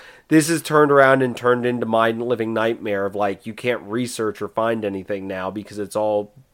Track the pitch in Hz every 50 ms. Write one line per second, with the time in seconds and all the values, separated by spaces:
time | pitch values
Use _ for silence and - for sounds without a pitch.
0 | - - - - _ - 151 160 151 156 165 156 147 - 156 151 151 143 143 139
1 | 135 131 135 131 131 123 117 - 123 123 123 123 120 123 123 120 117 113 113 113
2 | 113 113 113 113 117 123 123 110 113 110 110 110 110 117 117 - - 110 101 98
3 | 98 101 95 101 104 101 98 90 - 117 107 - - 123 120 110 76 101 104 120
4 | 127 120 - - 113 107 101 - 104 98 - - 110 113 117 113 107 101 98 98
5 | 92 - 104 98 95 95 95 92 92 95 95 107 101 - 101 104 104 95 - 110
6 | 107 107 104 104 104 101 _ - _ _